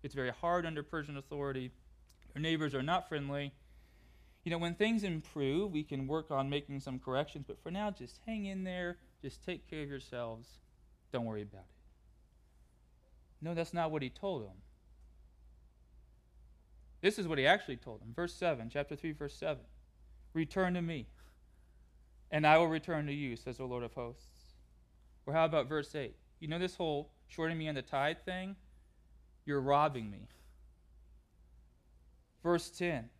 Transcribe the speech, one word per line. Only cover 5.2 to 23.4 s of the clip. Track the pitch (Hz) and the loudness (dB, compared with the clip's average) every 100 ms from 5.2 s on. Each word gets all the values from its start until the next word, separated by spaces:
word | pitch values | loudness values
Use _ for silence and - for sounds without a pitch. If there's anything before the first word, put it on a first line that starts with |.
| - 151 135 156 208 | -4 0 2 2 2
we | 156 | -2
can | 151 139 135 | -2 -4 0
work | 156 156 | -2 0
on | 139 135 | 0 2
making | 143 143 139 | -2 -2 -8
some | 139 127 | -6 -8
corrections, | 131 127 147 147 135 | -2 0 0 -6 -10
but | 101 | -10
for | - | -6
now, | 185 208 | -2 -2
just | 196 120 - - | -4 -14 -12 -8
hang | 220 196 | -6 -4
in | 190 | -4
there. | 185 180 175 175 - _ | -4 -2 -4 -6 -14 _
Just | 160 - | -10 -8
take | - 175 - | -8 -8 -6
care | 156 | -6
of | 143 | -6
yourselves. | 139 - 120 117 113 120 - - - - - _ | -6 -8 -6 -6 -8 -14 -20 -20 -20 -20 -20 _
Don't | 127 117 | -2 -2
worry | 107 | -4
about | 104 98 | -6 -12
it." | 92 - - _ - - - - - - - - - - _ - - - | -20 -20 -20 _ -20 -20 -20 -20 -20 -20 -20 -20 -20 -20 _ -20 -20 -10
No, | 160 | -4
that's | 170 165 | -2 0
not | 175 160 | 2 2
what | 151 | 2
he | 127 | -2
told | - 196 160 | -4 -4 -2
them. | 101 95 - - - - - - - - - - - _ - - - - _ - - - - - - - | -6 -12 -20 -20 -20 -20 -20 -20 -20 -20 -20 -20 -20 _ -20 -20 -20 -20 _ -20 -20 -20 -20 -20 -20 0
This | 185 214 | 0 2
is | 175 | 0
what | 151 | 4
he | 135 | 6
actually | 202 - 123 | 6 4 -8
told | - 110 | -8 -12
them. | 113 | -10
Verse | 120 175 | -4 -4
seven, | - 180 135 113 | 0 0 0 -2
chapter | 143 143 147 | -4 -4 -4
three, | 165 | -6
verse | 151 143 - | -6 -8 -4
seven. | 165 135 113 - - - - - - | -4 -4 -10 -20 -20 -20 -20 -20 -6
"Return | 165 156 196 185 180 | -2 0 2 2 2
to | |
me, | 170 156 - - - - - - - - - - - - - | -2 -4 -8 -16 -20 -20 -20 -20 -20 -20 -20 -20 -20 -20 -4
and | 151 151 | 4 10
I | 160 | 10
will | 170 | 8
return | 160 156 160 147 | 2 0 -2 -2
to | |
you, | 143 139 | -2 -4
says | 117 | -4